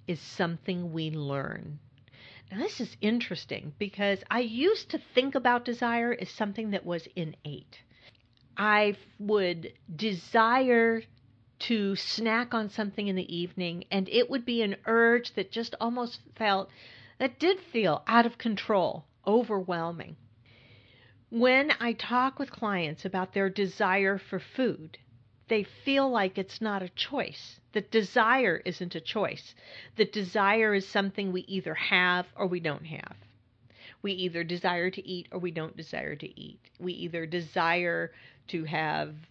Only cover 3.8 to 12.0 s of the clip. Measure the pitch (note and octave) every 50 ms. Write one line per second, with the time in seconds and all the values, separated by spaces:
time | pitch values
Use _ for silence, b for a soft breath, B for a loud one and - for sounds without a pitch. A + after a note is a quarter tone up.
3.8 | G#3 G3 - G3+ G3+ G3+ G3 F#3+ - - A3 A#3+ B3+ A3+ A3 A#3+ D4+ G4 A4 -
4.8 | - - - - - - - B3+ C4 C#4 - C4 B3 B3 B3 A#3+ A#3+ B3 A#3 -
5.8 | B3 A#3 A#3 A#3 A#3 A#3+ A#3+ - F#3+ - - - G#3+ G3+ G3 A#3 A3 G#3+ F#3+ F3+
6.8 | - F3 F3 E3+ D#3+ - - F3+ E3 D3+ - - - D3+ C#3+ - - _ - -
7.8 | - _ b b b b b b b _ _ _ _ _ - - G3+ G#3+ G#3 G#3
8.8 | G#3+ G#3 G3+ - - - _ - G#3 G#3 G#3+ G#3 F#3 F3 F3 E3 D#3 - - _
9.8 | _ - E3 D3+ G#3+ A3 G3 E3+ - - - A3+ A3 A3+ B3 C4+ C4 B3 A#3+ A#3
10.8 | A3+ A3+ A3+ A3+ - - - - - - _ _ _ _ _ - - - A#3 G#3+
11.8 | G3+ G3 G3 -